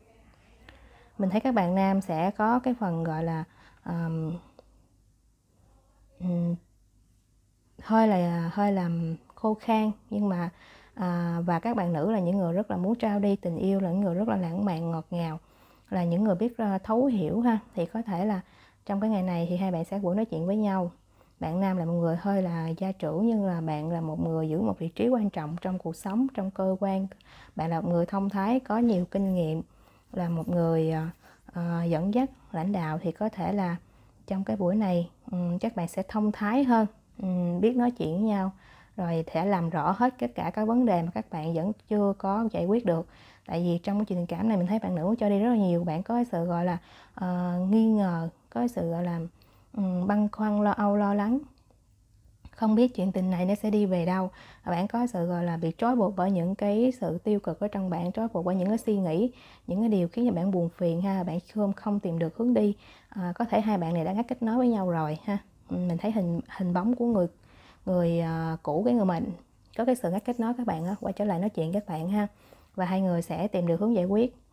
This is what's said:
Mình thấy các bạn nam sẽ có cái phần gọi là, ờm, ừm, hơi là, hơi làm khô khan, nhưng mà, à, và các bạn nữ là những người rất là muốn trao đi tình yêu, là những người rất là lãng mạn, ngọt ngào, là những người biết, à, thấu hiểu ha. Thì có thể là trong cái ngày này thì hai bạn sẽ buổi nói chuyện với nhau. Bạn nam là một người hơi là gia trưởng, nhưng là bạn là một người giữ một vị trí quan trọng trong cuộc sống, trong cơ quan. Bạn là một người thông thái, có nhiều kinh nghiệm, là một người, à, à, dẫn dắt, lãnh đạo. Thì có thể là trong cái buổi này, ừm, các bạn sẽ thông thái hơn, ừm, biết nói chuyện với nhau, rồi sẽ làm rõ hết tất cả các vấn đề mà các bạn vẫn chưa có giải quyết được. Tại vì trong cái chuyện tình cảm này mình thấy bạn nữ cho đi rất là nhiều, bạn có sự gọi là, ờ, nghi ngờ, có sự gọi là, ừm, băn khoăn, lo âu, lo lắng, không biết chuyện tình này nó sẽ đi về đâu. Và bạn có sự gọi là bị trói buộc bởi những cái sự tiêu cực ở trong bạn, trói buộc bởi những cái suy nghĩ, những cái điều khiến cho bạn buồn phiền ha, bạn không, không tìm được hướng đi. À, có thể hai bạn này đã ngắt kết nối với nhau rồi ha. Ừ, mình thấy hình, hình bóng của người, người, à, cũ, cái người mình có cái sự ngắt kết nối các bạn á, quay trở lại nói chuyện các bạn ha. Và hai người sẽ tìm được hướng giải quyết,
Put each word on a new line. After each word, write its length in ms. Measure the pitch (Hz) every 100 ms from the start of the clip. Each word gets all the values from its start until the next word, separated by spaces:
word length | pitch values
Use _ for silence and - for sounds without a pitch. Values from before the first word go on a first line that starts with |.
| _ - - - _ - - - - - - -
Mình 120 | 190
thấy 100 | 202
các 140 | 269
bạn 220 | 233 175 190
nam 260 | 190 196
sẽ 300 | 190 160 185
có 280 | - 214 247
cái 140 | 254
phần 300 | 240 190 165
gọi 200 | 165 156
là, 200 | 165 160 160 - - -
ờm, 540 | - 170 165 160 156 175 - - - _ _ _ _ _ _ _ _ _ _ _ _ _ _ -
ừm, 360 | 180 175 170 170 - _ _ _ _ _ _ _ _ _ _ -
hơi 260 | - 220 220
là, 440 | 190 175 170 165
hơi 180 | 202 208
làm 440 | 196 175 170 165 165 - -
khô 180 | 220
khan, 380 | 214 - 220 214 208 -
nhưng 200 | 208 208
mà, 200 | 180 175 - - - - -
à, 460 | 185 175 170 170 175
và 140 | 170
các 160 | 233 240
bạn 180 | 180
nữ 180 | 160 180
là 80 | 220
những 180 | 175 196
người 160 | 170
rất 180 | 175 214
là 60 | 190
muốn 180 | 185 240
trao 240 | 220 202
đi 160 | 202 196
tình 220 | 175 165
yêu, 220 | 190 196
là 120 | 185
những 100 | 180
người 140 | 202 170
rất 120 | 226
là 80 | 202
lãng 300 | 170 175 202
mạn, 260 | 160 165
ngọt 140 | 165 -
ngào, 300 | 175 165 156 - _ - - _
là 140 | 190
những 200 | 175 170
người 120 | 214 175
biết, 220 | 233 240
à, 200 | 214 190
thấu 280 | - 226 277
hiểu 360 | 220 151 214
ha. 180 | 240 220 - -
Thì 100 | 170
có 160 | 220
thể 240 | 226 175 208
là 160 | 190 - - - _ -
trong 160 | 196
cái 80 | 220
ngày 140 | 208
này 240 | 185 175 170
thì 80 | 180
hai 140 | 190
bạn 140 | 170 170
sẽ 140 | 202
buổi 160 | 190 196
nói 100 | 220
chuyện 200 | 160 170
với 100 | 214
nhau. 360 | 208 190 175 - _ _ - _
Bạn 200 | 160 175
nam 180 | 196 185
là 80 | 165
một 80 |
người 220 | 170 170 165
hơi 260 | 202 196
là 260 | 185 170 160 165
gia 140 | 190
trưởng, 360 | 190 156 156 226
nhưng 180 | 220 196
là 160 | 170
bạn 300 | 160 151 156
là 100 | 170
một 180 | 160 156
người 300 | 165 160 160
giữ 120 | 160
một 180 | 214 185
vị 80 | 165
trí 220 | - 233
quan 200 | 254 208
trọng 260 | - 151 170
trong 180 | 185 185
cuộc 160 | - 170
sống, 320 | 196 214 262
trong 180 | 262 190
cơ 240 | - 190 190
quan. 280 | 196 190 190 - - - - -
Bạn 140 | 165
là 120 | 165
một 80 | 170
người 160 | 175 175
thông 240 | 196 196
thái, 300 | 196 196 262
có 180 | 262 214
nhiều 280 | 240 190 175
kinh 280 | 196 190 185
nghiệm, 260 | 160 160 - - - - _
là 160 | - 170
một 200 | 165 -
người, 420 | 175 165 165 160
à, 180 | 160 160 - - - -
à, 300 | 175 170 170
dẫn 300 | 170 156 190
dắt, 160 | 233 269 - -
lãnh 200 | 170 180
đạo. 280 | 202 160 156
Thì 100 | 175
có 180 | - 214
thể 240 | - 170
là 220 | 202 180 175 - - - - -
trong 160 | 190
cái 120 | 196 214
buổi 200 | 175 208
này, 340 | 202 175 170 - -
ừm, 280 | 180 175 180
các 160 | 226 208
bạn 120 | 170
sẽ 160 | - 190
thông 240 | 214 214
thái 320 | 208 208 247
hơn, 240 | 262 233 214 - _ -
ừm, 400 | 190 180 175 175
biết 140 | 214 254
nói 160 | 240
chuyện 220 | 240 156
với 80 | 170
nhau, 300 | 220 202 190 - - - - -
rồi 280 | 175 165 160
sẽ 120 | 165 190
làm 240 | 190 165
rõ 260 | 165 156 196
hết 160 | 247 254
tất 160 | 240 -
cả 140 | 170
các 160 | 214 214
vấn 200 | 233 240
đề 160 | 175
mà 100 | 170
các 160 | - -
bạn 240 | 170 156
vẫn 180 | 165 185 214 -
chưa 240 | 208 202 196
có 320 | 196 202 226
giải 140 | 170 175
quyết 200 | 226 214
được. 220 | 165 - - - - -
Tại 180 | 170
vì 140 | 175 170
trong 220 | 202 202
cái 60 | 214
chuyện 120 | 175
tình 80 | 170
cảm 240 | 170 220
này 80 | 202
mình 100 | 180
thấy 120 | 220
bạn 160 | 196 175
nữ 200 | 175 233
cho 100 | 208
đi 100 | 196
rất 100 | 226
là 60 | 233
nhiều, 280 | 185 170
bạn 200 | 175 156
có 200 | - 240 240
sự 140 | 170 170
gọi 200 | 170 180
là, 120 | 175 - - -
ờ, 460 | - 180 180 180 175 185
nghi 160 | 220 220
ngờ, 440 | 214 190 170 165 - _
có 180 | 233 240
sự 240 | 214 170
gọi 120 | 170
là, 160 | 175 170 165 - - - _
ừm, 340 | 220 190 180 185
băn 220 | 208 208
khoăn, 320 | - 214 208
lo 80 | 208
âu, 240 | 202 208 208
lo 180 | 202
lắng, 260 | 208 208 262 302 - _ _ _ _ _ _ - _ -
không 240 | - 220 214
biết 200 | 247 247
chuyện 160 | 185
tình 200 | 185 185
này 140 | 180 185
nó 100 | 208
sẽ 140 | 214
đi 160 | 208 202
về 200 | 180 170
đâu. 240 | 185 185 - - -
Và 80 | -
bạn 160 | 175 196
có 200 | 233 240
sự 180 | 185 170
gọi 180 | 175
là 140 | 175 165
bị 140 | 165 -
trói 180 | 233 254
buộc 200 | 190 190
bởi 160 | 185
những 240 | 190 170 196
cái 380 | 202 208 254 254
sự 180 | 170 175
tiêu 220 | 214 208
cực 200 | 185 165
ở 80 | 208
trong 220 | 196 185
bạn, 220 | 170 175
trói 160 | 220 226
buộc 120 | 175 175
bởi 100 | 185
những 140 | 185
cái 80 | 220
suy 200 | 226 202
nghĩ, 340 | 180 160 247 - - - -
những 120 | 180
cái 100 | 226
điều 180 | 208 170
khiến 200 | - 240
cho 80 | 175
bạn 160 | 190
buồn 180 | 185 170
phiền 320 | - 175 165
ha, 220 | 196 190
bạn 160 | 180 170 -
không, 200 | 220 202
không 260 | 202 214 202
tìm 200 | 180 165
được 180 | 165 -
hướng 160 | 240
đi. 220 | 226 208 202 - - -
À, 240 | 202 180 175
có 100 | 233
thể 160 | 214
hai 160 | 214 202
bạn 160 | 165
này 120 | 170 160
đã 80 |
ngắt 140 | 202 247
kết 160 | 247
nối 140 | 226 240
với 120 | 254
nhau 200 | 220 185
rồi 280 | 170 156 156
ha. 140 | - 202 - _ -
Ừ, 60 | 175
mình 220 | 175 170
thấy 140 | 208
hình, 280 | 214 175 - - -
hình 160 | 185
bóng 220 | 180 208 247
của 100 | 240
người, 220 | 220 180 - - - - - -
người, 340 | 180 170 170
à, 380 | 165 165 160 160
cũ, 200 | - 151 233
cái 80 |
người 120 | 240 185
mình 260 | 165 - 170 - _ _ -
có 80 | 240
cái 100 | 254
sự 160 | 175
ngắt 140 | 185 -
kết 140 | 247
nối 140 | 226 247
các 100 | 226
bạn 180 | 165 170
á, 100 | 202
quay 120 | -
trở 120 | 190 208
lại 140 | 170
nói 100 | 208
chuyện 240 | 196 160
các 140 | 196 208
bạn 220 | 160 170
ha. 180 | 208 208 - - - _ -
Và 100 | 180
hai 160 | 190
người 200 | 190 170
sẽ 260 | - 165 202
tìm 200 | 185 170
được 120 | 165
hướng 160 | 208 226
giải 100 | 180
quyết, 300 | 208 247 - _